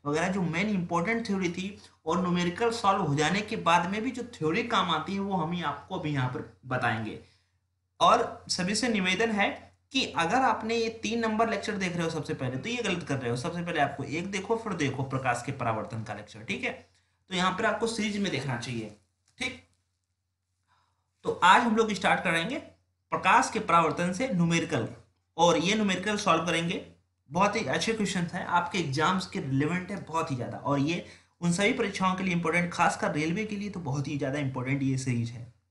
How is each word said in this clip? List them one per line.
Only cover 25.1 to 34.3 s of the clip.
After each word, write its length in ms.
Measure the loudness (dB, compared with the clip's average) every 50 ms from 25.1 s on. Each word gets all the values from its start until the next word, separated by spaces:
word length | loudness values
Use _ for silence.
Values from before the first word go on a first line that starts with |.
| _ _ _ _ 0
और 200 | 4 6 6 6 6
ये 160 | 4 2 2
numerical 420 | 2 2 2 2 0 0 -2 -2
solve 280 | 0 4 4 4 4 4
करेंगे। 380 | 0 0 0 0 -2 -4 -4 -8 -12 -20 _ _ _ _ _ _ -6
बहुत 260 | 0 2 2 2 2
ही 80 | 0 -2
अच्छे 260 | 0 -2 0 0 0
क्वेश्चन 320 | 0 0 0 -2 0 -2 -2
हैं, 200 | -2 -4 -6 -4
आपके 320 | 0 0 0 0 0 -2 -2
exams 480 | -2 0 0 2 2 2 2 0 -2
के 140 | -4 -6 -6
relevant 500 | -4 0 0 2 2 2 0 -2 -4 -6
है 120 | -10 -10
बहुत 280 | -8 -6 -4 -4 -2 -2
ही 60 | -4
ज़्यादा 220 | -4 -6 -8 -8 -6
और 200 | -2 -2 0 2
ये 240 | 2 0 0 -4 -6 -10 -18 -20 _ _ _ -2
उन 120 | 0 0
सभी 200 | 2 4 2 2
परीक्षाओं 420 | 2 2 0 -2 0 0 0 0 0
के 80 | 0 0
लिए 100 | 0 0
important, 380 | 0 0 2 2 2 0 0
खासकर 400 | 2 2 2 2 2 2 -2 -2
railway 320 | 0 0 0 0 0 -2 -2
के 120 | -4 -4
लिए 140 | -6 -6 -6
तो 100 | -8 -6
बहुत 280 | -4 -4 -2 -2 -2 -2
ही 80 | -4 -2
ज़्यादा 200 | -2 -2